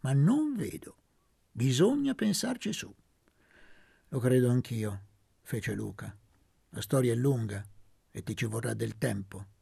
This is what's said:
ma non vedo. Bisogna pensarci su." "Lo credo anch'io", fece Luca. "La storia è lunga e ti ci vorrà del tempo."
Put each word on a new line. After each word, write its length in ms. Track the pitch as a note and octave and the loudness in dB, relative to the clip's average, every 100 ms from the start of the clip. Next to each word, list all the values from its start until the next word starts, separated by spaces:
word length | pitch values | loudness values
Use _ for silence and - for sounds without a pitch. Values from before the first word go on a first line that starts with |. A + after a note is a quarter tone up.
ma 120 | C3 | 2
non 420 | C#3 D3+ C#4+ D4+ | 4 6 4 2
vedo. 420 | B3+ A2+ - - - _ _ _ _ _ | -2 -6 -8 -14 -20 _ _ _ _ _
Bisogna 640 | - B2+ B2+ G3 C#4+ C#4 | 0 2 4 4 4 0
pensarci 580 | C4 G#3+ - B3 B3+ - | 0 0 0 -2 -4 -6
su." 220 | - F#2+ G2+ _ _ _ _ _ _ - - _ _ _ | -8 -10 -16 _ _ _ _ _ _ -20 -20 _ _ _
"Lo 80 | C#3 | 0
credo 280 | B2 B2+ B2 | 4 4 4
anch'io", 540 | B2 - A2+ G#2+ G2 - _ _ _ | 2 0 -4 -4 -6 -14 _ _ _
fece 320 | - A#2 G#2 | -8 -6 -4
Luca. 420 | G#2 G#2+ G2 G#2 - _ _ _ _ _ | -6 -6 -10 -14 -14 _ _ _ _ _
"La 100 | - | -12
storia 320 | - C#3 B2 | 0 2 4
è 40 | A#2 | 4
lunga 520 | C3+ B2+ A2+ G2+ - - - _ _ | 2 2 0 -6 -10 -16 -20 _ _
e 100 | G#2+ | -12
ti 140 | - A2 | -8 -4
ci 100 | A#2 | -4
vorrà 280 | A2 A2+ | -2 -4
del 220 | A2 A2+ G#2+ | -4 -6 -4
tempo." 500 | C3 G2+ G2 G2 G2+ _ | -4 -4 -8 -12 -16 _